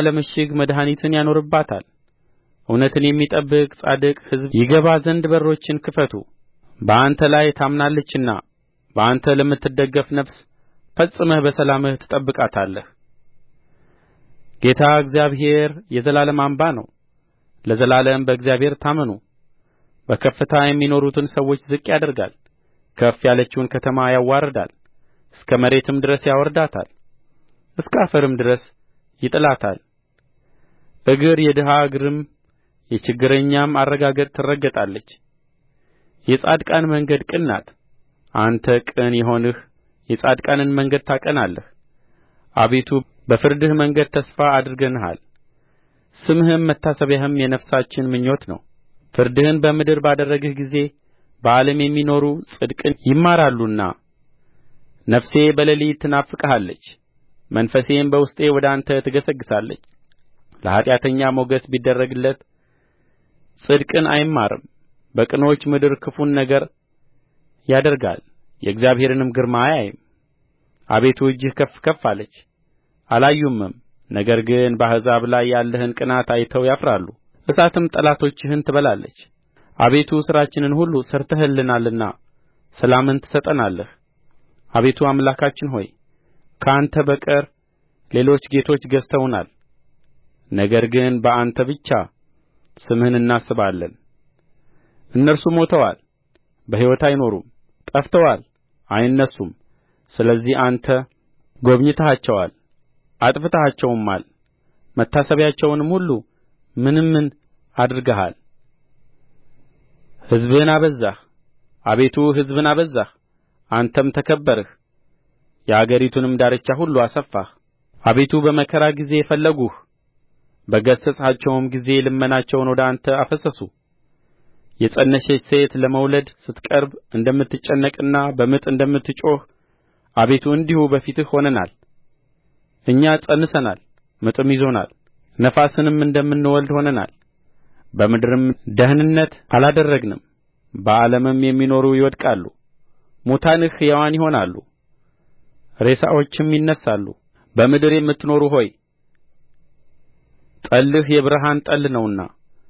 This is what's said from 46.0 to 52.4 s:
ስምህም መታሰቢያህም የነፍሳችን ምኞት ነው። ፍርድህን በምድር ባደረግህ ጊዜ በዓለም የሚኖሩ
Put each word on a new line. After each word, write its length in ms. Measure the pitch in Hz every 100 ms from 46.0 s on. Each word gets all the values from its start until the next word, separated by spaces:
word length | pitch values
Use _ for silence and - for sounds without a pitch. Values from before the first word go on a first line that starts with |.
| _ -
ስምህም 460 | - 165 165 165
መታሰቢያህም 680 | 165 143 160 147 143 139 139 143
የነፍሳችን 760 | 131 131 - 135 123 - 131
ምኞት 320 | 123 123 139 -
ነው። 120 | 85 _ _ _ - _
ፍርድህን 420 | - 123 123 147 156
በምድር 400 | 151 151 151 151
ባደረግህ 520 | 147 143 143 143 147
ጊዜ 200 | 139 139 147 143 _ _ _ _ _
በዓለም 360 | 117 123 135 143
የሚኖሩ 440 | 143 147 147 143 147 151